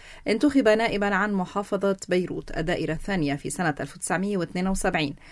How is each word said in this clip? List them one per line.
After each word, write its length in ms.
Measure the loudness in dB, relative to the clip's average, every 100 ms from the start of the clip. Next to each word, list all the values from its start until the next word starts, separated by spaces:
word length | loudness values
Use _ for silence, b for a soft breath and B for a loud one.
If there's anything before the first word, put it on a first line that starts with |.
| B B -2
انتخب 400 | 2 4 6 6
نائبا 480 | 4 4 0 2 2
عن 180 | 2
محافظة 640 | 0 -2 -4 -2 0 0 0 0
بيروت 480 | 0 0 -6 -6 -4
الدائرة 360 | -2 -2 -2
الثانية 420 | -4 -2 0 0 -2
في 140 | -4
سنة 260 | -2 -2 -2
ألف 160 | -6 -8
وتسعمية 420 | -4 -2 0 -2
واثنين 300 | -2 -2 0
وسبعين، 480 | 0 0 0 -2 -4 B